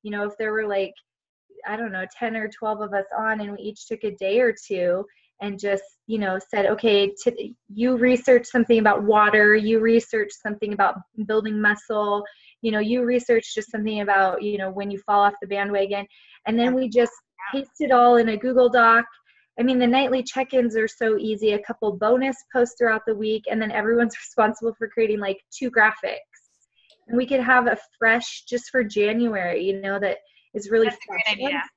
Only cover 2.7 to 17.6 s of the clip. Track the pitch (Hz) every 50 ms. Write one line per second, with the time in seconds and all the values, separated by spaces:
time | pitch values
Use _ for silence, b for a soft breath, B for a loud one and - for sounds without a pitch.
2.7 | 214 208 214 202 202 196 196 - - 226 220 220 220 214 208 202 202 202 208 208
3.7 | 214 - - - 226 214 - 208 190 - 196 190 202 240 254 233 220 - - -
4.7 | 196 180 175 180 175 190 202 b b b b b b _ 202 202 196 190 202 202
5.7 | 196 196 196 - _ _ _ - 220 214 208 190 185 190 - _ - 208 196 -
6.7 | 214 214 - 226 208 202 202 196 202 - - 240 240 - - 214 - _ _ _
7.7 | 202 208 233 254 254 233 240 254 254 240 247 - 247 240 240 - - 247 233 -
8.7 | 233 226 214 214 202 - 208 202 214 214 208 208 208 214 208 208 214 220 208 214
9.7 | 226 220 220 226 226 233 226 - - 220 202 202 - - _ 214 208 208 220 208
10.7 | 208 202 196 185 - 185 180 _ _ 220 214 208 214 220 208 214 214 214 208 208
11.7 | 208 208 - _ 220 214 208 208 202 208 208 B B B B B B B - 226
12.7 | 214 214 208 214 240 254 247 233 247 247 247 - 233 226 - - - 214 214 _
13.7 | - 214 208 220 214 208 202 196 196 196 190 190 180 - 202 208 208 202 190 190
14.7 | 190 202 202 202 202 196 _ - 202 202 202 202 202 - 202 190 202 196 202 202
15.7 | 202 196 196 196 202 202 196 b b b b b b b b 208 220 233 240 254
16.7 | 254 262 262 233 214 247 233 233 - - _ _ _ _ 190 202 196 277